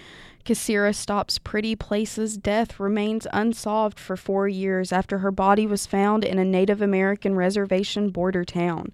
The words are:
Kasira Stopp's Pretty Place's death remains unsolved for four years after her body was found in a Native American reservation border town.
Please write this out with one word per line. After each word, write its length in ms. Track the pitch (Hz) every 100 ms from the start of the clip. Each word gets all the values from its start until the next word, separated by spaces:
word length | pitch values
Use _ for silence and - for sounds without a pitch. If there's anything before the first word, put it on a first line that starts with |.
| - - - -
Kasira 520 | - 220 - 208 202 208
Stopp's 420 | - 202 - -
Pretty 380 | - 214 220 214
Place's 600 | - 208 214 - 220 214
death 440 | 202 214 226 -
remains 480 | 196 214 208 220 -
unsolved 680 | - 220 226 214 214 214 -
for 180 | - 185
four 300 | - 196 196
years 440 | 190 190 185 185
after 280 | 185 190 196
her 100 | 196
body 380 | 190 196 202 214
was 180 | 202 -
found 400 | 196 202 214 202
in 140 | 190
a 40 |
Native 380 | 185 185 190 208
American 540 | 202 196 190 202 196 190
reservation 720 | 180 202 196 185 202 208 208
border 340 | 180 185 185
town. 480 | 175 175 175 165 -